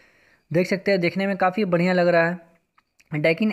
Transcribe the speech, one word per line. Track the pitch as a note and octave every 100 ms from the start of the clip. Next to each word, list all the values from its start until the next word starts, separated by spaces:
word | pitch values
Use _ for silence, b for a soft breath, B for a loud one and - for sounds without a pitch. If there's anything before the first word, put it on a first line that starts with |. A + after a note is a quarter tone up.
| b b b b b
देख | D#3 F#3
सकते | F#3 G3+
हैं | G3
देखने | E3+ F#3 G3
में | F#3+
काफ़ी | F#3 G3+ G3
बढ़िया | F3 F3+
लग | F3+ F3
रहा | E3+ E3+
है। | F3 - _ _ _ _ _ - D3+
Daikin | D#3+ E3 A3